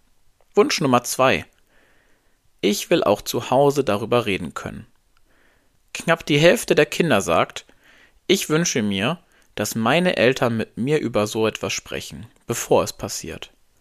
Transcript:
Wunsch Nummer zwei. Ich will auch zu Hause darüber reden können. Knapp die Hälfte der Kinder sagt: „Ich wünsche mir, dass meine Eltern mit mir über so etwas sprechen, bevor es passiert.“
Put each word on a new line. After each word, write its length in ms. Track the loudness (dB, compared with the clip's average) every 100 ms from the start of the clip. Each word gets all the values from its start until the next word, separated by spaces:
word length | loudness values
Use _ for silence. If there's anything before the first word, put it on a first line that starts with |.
| _ _ _ _ _
Wunsch 260 | 2 2 2
Nummer 220 | 2 2
zwei. 420 | 2 2 2 2 -4 _ _ _ _ _ _ _ _ _ _ _
Ich 280 | -2 -2 0
will 140 | 0
auch 180 | 2 0
zu 300 | -2 -8 0
Hause 320 | 2 4 2
darüber 440 | 0 -2 0 0 0
reden 280 | -4 -6
können. 320 | -10 -12 -12 -18 _ _ _ _ _ _ _ _ _ _
Knapp 320 | -6 -2 -2
die 140 | 0 4
Hälfte 380 | 4 4 2 2
der 100 | 2
Kinder 340 | 0 2 0
sagt: 460 | 2 0 0 -6 -18 _ _ _ _ _ 0
„Ich 200 | 0 2
wünsche 320 | 0 0 -2
mir, 380 | -2 -2 -2 -4 _ _ _ -6
dass 180 | -6
meine 420 | -2 0 2 0 2
Eltern 400 | 2 2 0 -2
mit 200 | -4 -4
mir 240 | -2 -2
über 260 | -2 -2 -2
so 220 | 0 -2
etwas 240 | -2 -6
sprechen, 560 | -6 -8 -12 -12 -14 -18 _ -8
bevor 380 | -8 0 0
es 80 | 0
passiert.“ 580 | -6 -10 -10 -10 -12 -16 _ _ _